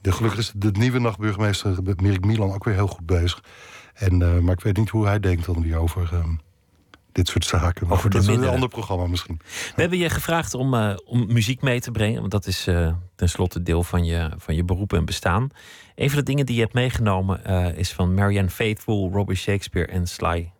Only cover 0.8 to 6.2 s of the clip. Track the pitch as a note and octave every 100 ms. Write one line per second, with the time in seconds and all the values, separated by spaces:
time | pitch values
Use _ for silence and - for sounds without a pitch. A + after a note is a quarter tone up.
0.8 | B2 B2+ A#2 G2 G#2+ F#2+ G#2+ G2 G#2 F#2
1.8 | F#2 F2+ G2 G2 F#2+ A2 G2 G2 A#2 F#2+
2.8 | G2 - E2+ F2+ E2+ - - - - -
3.8 | - - G2+ F2+ F2 F2 F2 F2+ - G2+
4.8 | G#2+ A2+ G#2 G#2 G2 F2 E2 E2 E2 D#2+
5.8 | E2 F2 F2 F2